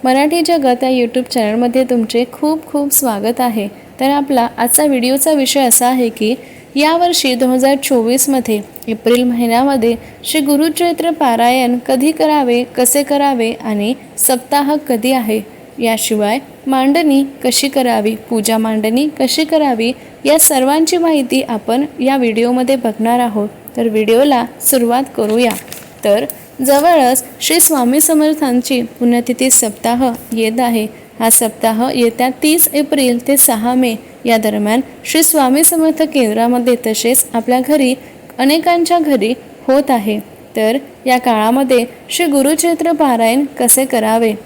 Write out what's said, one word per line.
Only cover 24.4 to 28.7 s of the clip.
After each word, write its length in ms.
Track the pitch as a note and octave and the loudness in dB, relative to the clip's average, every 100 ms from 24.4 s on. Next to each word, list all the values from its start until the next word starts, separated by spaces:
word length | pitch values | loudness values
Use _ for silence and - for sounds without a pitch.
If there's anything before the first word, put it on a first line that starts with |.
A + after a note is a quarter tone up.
| A#3+ - | -2 -6
सुरुवात 420 | - C4 A#3 B3 C4+ - | -2 0 2 0 -2 -4
करूया. 360 | G#3 A3 A#3+ F#3 - - - - | -2 0 0 -2 -10 -18 -20 -6
तर 200 | G#3+ G#3 C#4 - - - C4 | 0 0 0 -10 -18 -6 2
जवळच 580 | C#4 E4 E4 B3+ B3+ - - | 4 4 4 4 2 -4 -10
श्री 200 | - E4 | -2 0
स्वामी 400 | - D4 A#3+ C#4 | 0 0 2 2
समर्थांची 840 | D4+ D#4 D4+ D4+ C#4+ B3 A#3+ | 2 2 2 0 0 0 0